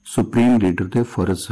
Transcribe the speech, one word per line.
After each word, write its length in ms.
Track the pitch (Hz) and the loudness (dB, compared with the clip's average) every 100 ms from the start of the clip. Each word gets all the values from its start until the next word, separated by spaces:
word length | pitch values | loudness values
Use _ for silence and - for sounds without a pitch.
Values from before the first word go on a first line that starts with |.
ਸੁਪਰੀਮ 540 | - - 98 117 120 120 | -8 -4 -2 2 4 4
ਲੀਡਰ 260 | 95 87 | 2 0
ਦੇ 180 | 92 120 | -2 -2
ਫਰਜ਼ 440 | 117 - 92 92 - | -2 -2 -2 -2 -2